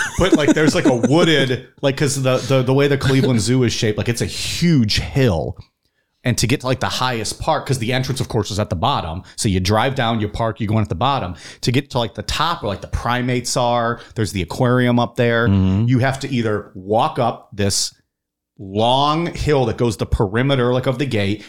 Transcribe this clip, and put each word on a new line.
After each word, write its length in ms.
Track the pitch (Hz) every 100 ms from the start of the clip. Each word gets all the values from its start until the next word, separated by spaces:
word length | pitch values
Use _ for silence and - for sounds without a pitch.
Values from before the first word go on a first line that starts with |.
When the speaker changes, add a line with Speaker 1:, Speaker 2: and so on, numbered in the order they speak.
| - -
Speaker 1:
But, 140 | 180
like, 200 | - 151
there's, 200 | 156 156
like, 120 | 170 294
a 100 | 120
wooded, 720 | 123 160 165 147 127 120 - -
like, 160 | 143 139
'cause 240 | 143 135
the, 160 | 131 127
the, 240 | - 135
the 120 | 123
way 140 | 135 143
the 100 | 139
Cleveland 420 | 131 135 131 117
Zoo 220 | 98 131
is 100 | 117
shaped, 240 | - 113 107
like, 100 | 110
it's 120 | 113
a 60 | 104
huge 720 | - - - 170 151 107 -
hill. 580 | - 139 127 82 - - - _ _ _ _ _
And 120 | 123 113
to 80 | 110
get 120 | 139
to, 40 | 127
like, 140 | 131
the 80 | 95
highest 500 | - 127 117 101 -
part, 260 | - 147 -
'cause 120 | 131
the 140 | 110
entrance, 280 | 127 131 131
of 80 | -
course, 220 | 117 -
is 80 | 98
at 100 | 104
the 60 | 85
bottom. 460 | 120 127 82 87 - -
So 120 | 110
you 120 | 95
drive 340 | 92 107 131
down, 260 | 123 117 117
you 80 | 104
park, 320 | - 113 -
you 60 | 104
go 80 |
in 80 | 110
at 60 | 101
the 60 | 85
bottom. 400 | 127 135 92 87 - -
To 100 | -
get 160 | 127 -
to, 80 | 127
like, 160 | 113
the 80 | -
top 400 | - - 160 170
where, 60 | 110
like, 100 | 95
the 80 | -
primates 680 | - 120 123 123 127 123 139
are, 440 | 120 120 117 117 - -
there's 160 | 107
the 100 | 101
aquarium 560 | 80 - 123 123 123 120
up 160 | 120 -
there. 300 | 120 117 117
Speaker 2:
Mm-hmm. 400 | 98 92 98 117
Speaker 1:
You 120 | 127
have 180 | 131 127
to 80 | 139
either 440 | 123 113 104 -
walk 440 | 95 95 110 151 147
up 300 | 117 - -
this 420 | 101 101 - - _ _ _ _ _ _ -
long 680 | 98 101 117 131 147 156 170
hill 300 | - 147 143 113
that 100 | 101
goes 180 | 120 -
the 100 | -
perimeter, 680 | - 101 113 135 131 120
like, 140 | 127 135
of 120 | 120
the 80 | 139
gate 380 | 104 98 107